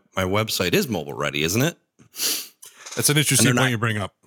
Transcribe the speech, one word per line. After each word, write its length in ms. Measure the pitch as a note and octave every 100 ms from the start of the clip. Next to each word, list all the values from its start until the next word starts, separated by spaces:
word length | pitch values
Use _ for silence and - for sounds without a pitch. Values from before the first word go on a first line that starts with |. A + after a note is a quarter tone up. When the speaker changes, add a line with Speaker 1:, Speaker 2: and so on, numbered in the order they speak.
| _
Speaker 1:
my 80 | -
website 500 | F#2 G2+ A2 - F2+
is 120 | F3 E3+
mobile 280 | G2 C#2+
ready, 280 | B1 C#2+ C#2+
isn't 200 | D#2 G#2
it?" 140 | D3+ E3+ _ _ - - - - - _ - - -
Speaker 2:
That's 140 | - -
an 80 | D3
interesting 320 | D3 C#3 A2+
Speaker 1:
And 80 | B2
they're 60 |
Speaker 2:
point 40 | C3
Speaker 1:
not 40 |
Speaker 2:
you 60 | A#2
bring 180 | A#2 G#2+
up. 160 | F#2+ -